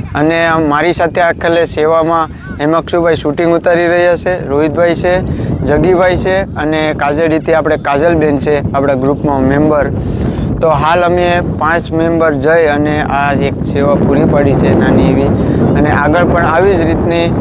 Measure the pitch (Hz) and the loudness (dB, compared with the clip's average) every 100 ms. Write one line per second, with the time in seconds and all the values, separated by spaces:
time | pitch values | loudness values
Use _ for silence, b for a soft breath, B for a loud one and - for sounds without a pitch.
0 | - 143 156 165 165 160 156 143 165 175 | -6 -2 0 0 0 0 0 0 0 0
1 | 170 - 170 165 175 170 165 - 151 165 | -2 0 0 0 0 0 0 0 0 2
2 | 160 165 156 B - - 147 165 - 175 | 2 0 -2 B -12 -4 -2 0 0 0
3 | 170 160 147 143 170 165 175 170 170 175 | 0 0 -2 -2 0 0 0 0 2 2
4 | 175 170 185 180 139 139 156 147 170 160 | 2 0 -2 -4 -2 -2 0 0 0 0
5 | 180 180 B B B B - 147 165 180 | 0 0 B B B B 0 2 2 2
6 | 180 175 185 190 190 143 151 156 156 143 | 2 0 0 -2 -4 -6 -4 -2 -2 -2
7 | 143 147 165 156 147 160 151 151 131 143 | -2 0 0 0 0 0 0 -2 0 0
8 | 170 170 151 143 147 147 143 139 139 135 | 2 2 0 0 0 -2 0 -2 0 0
9 | 135 143 151 139 131 143 151 151 139 B | 0 0 -2 0 0 2 2 2 0 B
10 | B B B B B - 165 147 151 175 | B B B B B -2 0 2 2 2
11 | 175 180 175 175 175 - 151 170 - 165 | 2 0 0 0 -2 -2 -2 -2 -2 -2
12 | 165 165 160 143 139 165 160 147 147 151 | 0 0 0 0 2 2 2 0 -2 -2
13 | 147 139 143 139 139 139 - 143 143 143 | -2 -2 0 0 -2 -2 -4 -2 0 2
14 | 135 139 156 151 143 135 - - - - | 2 2 2 2 2 2 2 2 2 2
15 | - 135 139 B B B B - 147 143 | 2 2 0 B B B B 2 2 2
16 | 147 165 180 175 170 165 196 190 160 165 | 2 2 2 0 0 2 2 2 0 0
17 | 165 170 170 170 | 0 0 0 -2